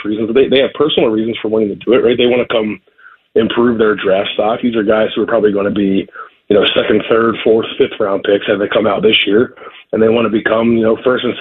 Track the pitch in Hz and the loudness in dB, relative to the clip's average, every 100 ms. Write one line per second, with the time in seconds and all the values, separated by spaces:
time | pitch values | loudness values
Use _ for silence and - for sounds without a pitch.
0 | 104 107 110 120 127 131 120 - 151 190 | -6 -4 0 0 2 2 0 0 0 2
1 | 131 107 113 110 107 110 107 90 - 127 | 0 0 -2 -4 -2 -2 -2 -4 0 2
2 | 120 120 123 123 117 120 107 101 _ _ | 2 2 2 0 0 -2 -4 -6 _ _
3 | - - _ 107 113 - 120 113 110 101 | -20 -20 _ -2 0 2 0 2 0 0
4 | 101 95 101 - 107 120 120 113 104 110 | 0 0 0 -2 -2 -2 -2 0 0 0
5 | 110 - 107 117 107 101 101 101 98 98 | 0 -2 -2 2 2 0 -2 0 0 -2
6 | - - - _ - 101 - - 117 107 | -4 -12 -20 _ 0 2 2 0 0 0
7 | - 113 113 107 - 110 107 - 131 - | 0 0 0 0 0 0 0 -2 -2 -2
8 | 104 98 - 101 - 101 101 117 107 98 | -4 -2 0 0 0 -2 0 0 0 0
9 | 107 107 - 101 127 - - - - 110 | 2 2 2 0 0 -4 -20 -20 -8 0
10 | 110 117 110 110 - 110 117 117 110 110 | 2 2 0 -2 0 0 2 2 2 0
11 | 127 127 123 104 | 0 -2 -2 -2